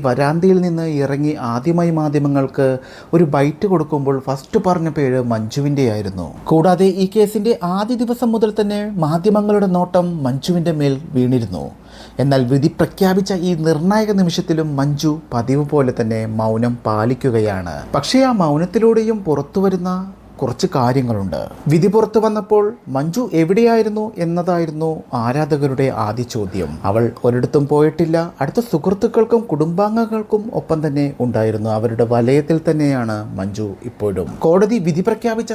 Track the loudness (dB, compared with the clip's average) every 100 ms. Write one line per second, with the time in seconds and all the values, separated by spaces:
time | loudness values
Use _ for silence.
0 | 0 0 0 2 2 4 2 -2 -2 -2
1 | -2 0 -2 -2 -4 -2 0 2 2 0
2 | 0 0 2 2 0 0 0 0 -6 -20
3 | -2 2 2 2 0 0 0 0 0 -2
4 | 0 -2 -2 -6 -2 0 2 0 -2 0
5 | 0 0 0 -2 -2 -2 0 2 0 0
6 | -4 -8 -10 -10 0 4 4 4 2 2
7 | 0 2 2 2 0 0 -2 -4 -2 -2
8 | -2 -2 -2 0 0 0 -2 -2 -4 -2
9 | -2 0 2 2 2 2 2 0 2 0
10 | 0 -2 -2 -2 -2 0 0 0 0 -2
11 | -2 0 2 2 -2 -6 -10 -14 -20 -20
12 | -10 -2 2 2 2 2 2 0 -2 2
13 | 2 2 0 -2 0 0 2 2 2 2
14 | 2 2 2 0 -2 -2 0 0 0 0
15 | 0 -2 -4 -4 0 0 2 2 2 0
16 | -2 -2 -2 -2 0 0 0 -2 -2 0
17 | 0 0 0 2 0 -2 -6 -10 -4 -4
18 | 2 2 4 2 2 0 0 2 4 4
19 | 0 -2 0 -2 -2 0 0 0 -2 -4
20 | -6 -14 -20 -6 -6 -2 -2 0 2 2
21 | 0 -2 -4 -6 -8 -6 0 2 4 2
22 | 2 2 0 0 2 2 2 -4 -6 -4
23 | -2 -4 0 0 2 4 4 4 2 -2
24 | -6 -4 -2 -2 0 0 -2 -2 -4 -4
25 | -6 -4 -2 -2 0 0 0 0 0 0
26 | -4 -4 -6 -6 -4 -4 -6 -4 0 2
27 | 0 0 0 0 2 0 2 4 2 2
28 | 0 0 -2 -4 -2 -2 -2 -2 0 0
29 | 0 2 2 0 0 -2 0 0 0 0
30 | -2 -4 -2 -2 -2 -6 -2 -2 0 0
31 | -2 -2 -2 0 0 0 -2 0 0 0
32 | 2 2 4 2 2 0 0 0 2 0
33 | -2 -6 -6 -8 -6 -6 -8 -8 -12 -4
34 | -4 -2 -6 -2 2 4 2 0 0 0
35 | 0 -2 -2 -4 -4